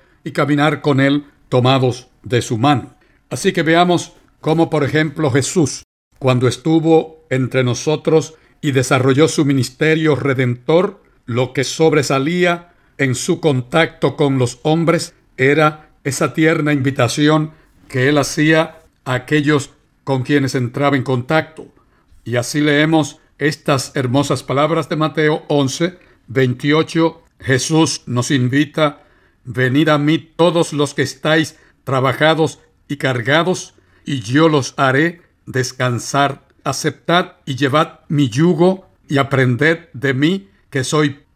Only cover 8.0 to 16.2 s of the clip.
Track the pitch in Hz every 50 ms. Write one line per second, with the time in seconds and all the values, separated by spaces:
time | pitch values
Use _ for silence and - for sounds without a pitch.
8 | - 165 160 156 151 - - - _ _ _ _ - 147 127 135 123 - 147 131
9 | 123 135 131 135 160 156 - - 151 139 139 135 120 - - - 151 156 160 160
10 | 160 151 143 131 135 139 131 131 131 123 120 123 - - 156 175 190 202 196 -
11 | _ _ _ _ _ - 113 123 131 120 - 143 127 - - - 160 160 151 151
12 | 127 - 143 135 135 160 175 180 175 175 175 170 - - _ _ _ _ _ -
13 | 135 131 120 - - - 170 170 - 156 139 127 120 - - 160 165 160 - -
14 | - 143 120 - 151 139 135 131 123 117 - - - 151 156 170 165 156 165 165
15 | - - - _ _ _ _ - 131 135 147 160 156 151 151 - - _ _ _
16 | - 143 127 -